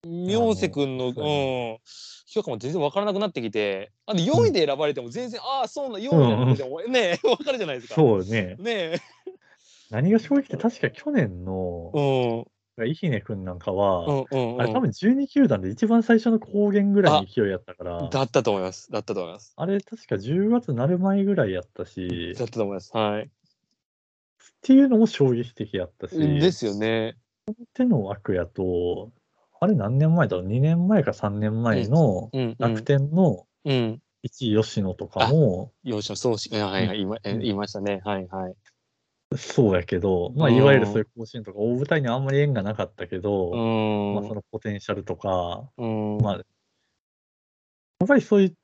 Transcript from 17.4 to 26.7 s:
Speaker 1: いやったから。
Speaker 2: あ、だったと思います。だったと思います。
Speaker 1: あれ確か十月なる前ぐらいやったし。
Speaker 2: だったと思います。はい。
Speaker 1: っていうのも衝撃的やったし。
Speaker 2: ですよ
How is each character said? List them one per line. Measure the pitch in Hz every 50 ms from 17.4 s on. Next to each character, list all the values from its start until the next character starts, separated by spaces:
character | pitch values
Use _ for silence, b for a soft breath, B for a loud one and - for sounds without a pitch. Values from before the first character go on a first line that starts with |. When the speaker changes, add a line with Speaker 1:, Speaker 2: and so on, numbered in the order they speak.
| 107
Speaker 1:
い | 98
や | 95 90
っ |
た | _ - 90
か | _ 87
ら。 | 87 87 85 85
Speaker 2:
あ、 | 85
だ | - 135
っ | 135 120
た | - 139
と | 113 120
思 | 101 98
い |
ま | 92 92
す。 | 92 - - _
だ | - 107
っ |
た | 104 -
と | 107 95
思 | 90 82
い | 87
ま | 107
す。 | - - _
Speaker 1:
あ | - 160
れ | 185 196 202
確 | - - 226 - -
か | - 120
十 | 95 98 120 151 185 202 214
月 | 233 240 240 -
な | 131 113 123
る | 151 180 175
前 | 185 196 196 202 196
ぐ | 196 202
ら | 165 123
い | 98
や | 92 90
っ | 90
た | _ _ - 92
し。 | - _ 95 92 90 87 87 85 87 92 -
Speaker 2:
だ | 123
っ | 110
た | -
と | 113
思 | 107 101
い | 101
ま | 92
す。 | 90 - -
は | 113 107 104 104 107
い。 | 107 - _ _ _ _ _ _ _ _ _ _ _ _ _ _ _ _ _ _ _ _ _ _ _ _ _ _
Speaker 1:
っ |
て | - - 262
い | 269
う | 277 269
の | 247 214
も | 226
衝 | 220 - - 143 131
撃 | 120 117 120 120 _
的 | - 107 - - 95
や | 87
っ | - _ _
た | 95
し。 | - - 160
Speaker 2:
で | 151 151 147 147 151 185
す | 170 - 120
よ | 107